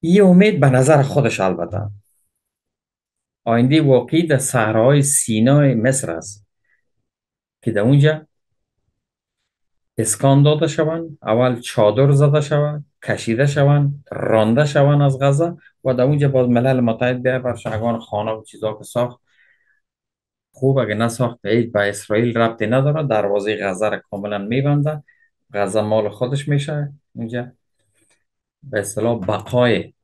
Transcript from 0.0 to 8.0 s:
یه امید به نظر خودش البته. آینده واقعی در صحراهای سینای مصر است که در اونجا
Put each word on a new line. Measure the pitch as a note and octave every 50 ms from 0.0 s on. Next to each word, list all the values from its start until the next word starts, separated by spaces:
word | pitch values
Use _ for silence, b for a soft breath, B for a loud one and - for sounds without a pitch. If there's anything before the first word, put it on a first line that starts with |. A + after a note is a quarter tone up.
| -
یه | D#3+ F3+ G#3 G3+
امید | F#3 F3+ F3+ G3+ G#3+ G3+ D3
به | C#3 C#3
نظر | B2+ B2+ C3 C3 D#3+ D3 C3+
خودش | C#3 - C#3+ A#2+ A2+ - -
البته. | F#2+ F#2+ F#2 E2+ F2 E2+ - G2 G2+ G#2 - G2+ _ _ _ _ _ _ _ _ _ _ _ _ _ _ _ _ _ _ _ _ _ _ _ _ _ _ _ _ _
آینده | A#2 A2+ A#2 B2 C3 D3 D#3+ D3+
واقعی | C#3 C3 B2 B2 - - D#3+ F3
در | D#3 D3 B2+
صحراهای | C#3+ - - B2 A2 G#2+ A2 A2 A2+ C3 C#3+ D3 C#3
سینای | C#3 - - - - A2+ G#2+ A2 B2+ C#3 D3 D3 C3+ B2
مصر | A2+ A2 B2+ C3 - - -
است | E2+ D#2+ - - - - _ _ _ _ _ _ _ _ _ _ _ _ _ _ _ _ _ _ _ _ _ _ _ _ _
که | - -
در | G2+
اونجا | G#2 A#2+ C#3+ C#3+